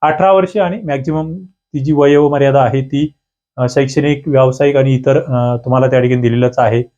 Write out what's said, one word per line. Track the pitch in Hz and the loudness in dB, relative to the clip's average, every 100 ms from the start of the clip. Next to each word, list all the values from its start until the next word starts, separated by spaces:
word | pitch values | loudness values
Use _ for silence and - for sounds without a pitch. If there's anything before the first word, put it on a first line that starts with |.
अठरा | 151 156 185 | -2 0 2
वर्ष | 190 185 208 | 2 0 -2
आणि | 180 202 | -4 -4
मॅक्झिमम | 190 143 135 156 160 170 | -6 -6 -4 -6 -6 -10
ती | 185 _ _ 147 | -16 _ _ -8
जी | 139 | -2
वयोमर्यादा | 147 143 147 147 143 139 139 | 2 4 4 2 2 2 2
आहे | 127 135 | 2 -2
ती, | 131 143 151 _ _ _ _ - | -4 -4 -4 _ _ _ _ -4
अ, | 127 | -2
शैक्षणिक, | 147 139 135 143 143 143 | 0 -2 0 -2 -2 0
व्यावसायिक | 139 131 127 143 139 | 2 2 2 0 2
आणि | 135 | 0
इतर, | 131 131 135 | 0 0 0
अ, | - 123 120 120 | 0 -2 -2 -4
तुम्हाला | 120 127 131 | -2 0 2
त्या | 127 | 2
ठिकाणी | 123 123 | 0 0
दिलेलंच | 120 117 123 123 | 0 0 0 0
आहे. | 117 117 120 | 0 0 -4